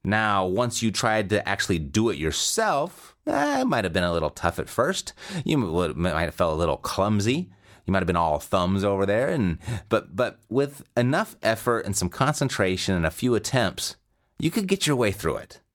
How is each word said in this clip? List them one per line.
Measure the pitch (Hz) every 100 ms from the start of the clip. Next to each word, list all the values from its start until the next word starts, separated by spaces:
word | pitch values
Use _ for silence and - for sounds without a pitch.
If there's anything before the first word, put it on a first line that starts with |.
Now, | 92 107 107 101 92
once | 95 120 -
you | 113
tried | 95 117 110 98
to | 104 -
actually | 98 - 87
do | 71 107 113
it | 76
yourself, | 78 - - - 220 143 170 - - _ -
eh, | 277 294 277
it | 262
might | 123
have | 95
been | 90
a | 87
little | 85 76
tough | - 85 -
at | -
first. | - 139 190 - - - 185
You | - 151
m-, | 98
would, | 82 87 73
might | 90 80
have | 85
felt | - 87
a | 78
little | 82 -
clumsy. | - - 101 104 104 143 185 - - - -
You |
might | 95
have | 87
been | 87
all | 82 73
thumbs | - 95 90 98
over | 101 98
there. | 98 104 135
And, | 160 95 80 - 110 -
but, | 110 -
but | 95 117 - _
with | 120 139 143 - -
enough | 123 156 220 -
effort | 110 110 - 117 -
and | 98
some | 90
concentration | - 135 151 139 - 95 92 -
and | 92 80
a |
few | - 127
attempts, | 110 - 131 98 - - - _ _ _ -
you | 156
could | 226 190
get | 190 151
your | 131
way | 110
through | 95 80 -
it. | - - _